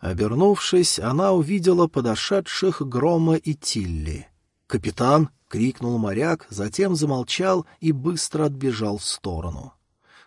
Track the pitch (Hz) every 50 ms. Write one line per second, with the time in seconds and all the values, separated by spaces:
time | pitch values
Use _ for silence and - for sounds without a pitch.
0 | - 92 92 87 104 107 113 139 185 208 202 190 - - - 180 175 - - -
1 | 196 123 131 175 190 196 190 180 151 147 202 202 170 185 180 175 170 160 - 180
2 | 170 - 220 - - - 202 196 190 - - - 190 190 160 - 147 135 120 123
3 | 135 165 170 165 165 160 160 156 - 156 151 - - - - 107 95 87 82 78
4 | 76 78 76 69 67 - _ _ _ _ _ _ _ - - 110 90 107 95 -
5 | 123 127 143 156 160 143 - _ _ _ - 104 113 131 127 - 123 120 120 113
6 | 110 104 98 110 147 165 170 - - - 101 104 101 107 - - 196 196 180 151
7 | 156 147 135 127 123 - - - 185 190 190 180 - - - _ 165 160 151 131
8 | 131 170 180 156 - - - 156 151 147 139 135 135 135 120 107 110 104 101 104
9 | - - - - - 98 87 78 80 87 - - - - - _ _ _ _ _
10 | _ _ - - -